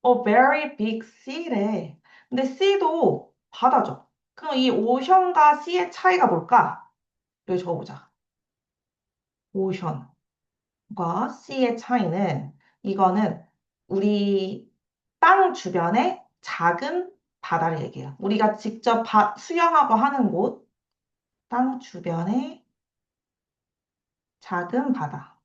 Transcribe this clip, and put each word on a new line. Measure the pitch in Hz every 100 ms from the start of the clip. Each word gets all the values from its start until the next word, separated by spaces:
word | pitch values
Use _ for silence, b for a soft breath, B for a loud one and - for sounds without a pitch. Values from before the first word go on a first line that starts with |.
| 254
A | 247
very | 214 220 269 302 302 -
big | 214 220 -
sea래. | _ - 294 330 226 208 196 160 - b b b
근데 | 247
sea도 | 269 - 392 392 349 330 220 143 - _ _
바다죠. | - 247 - - 135 _ _ _
그럼 | - 311 262
이 | 254
오션과 | - 226 254 262 370 359 349 302 294
sea의 | 349 359 359
차이가 | - 370 359 240
뭘까? | 170 - 240 - - - _ _ _ _ _ -
여기 | 180
적어보자. | 175 151 131 139 _ _ _ _ _ _ _ _ _ _ _ _ _ _ _
오션과 | 190 190 - 170 143 - _ _ _ _ _ _ _ _ 214 170 185 247
sea의 | - - 269 247 226
차이는 | - 247 175 175 185 139 139 - _ _
이거는 | 196 196 185 190 202 - - _ _ _ _
우리 | 196 208 208 202 196 190 - - _ _ _ _ _
땅 | 330 381 370
주변의 | - 185 185 170 220 349 370 _ _
작은 | - - 170 175 277 349 359 _ _ _
바다를 | - 170 160 160
얘기해요. | - 135 135 -
우리가 | 196 214 214 214
직접 | 214 - 247 226
바-, | 226 214 208 -
수영하고 | - 339 339 320 277 220
하는 | 277 269 208
곳, | 160 208 - _ _ _ _ _ _ _ _ _
땅 | 240 262 254
주변의 | - 175 170 165 175 247 302 320 _ _ _ _ _ _ _ _ _ _ _ _ _ _ _ _ _ _
작은 | - 175 175 247 277
바다. | - 147 - - _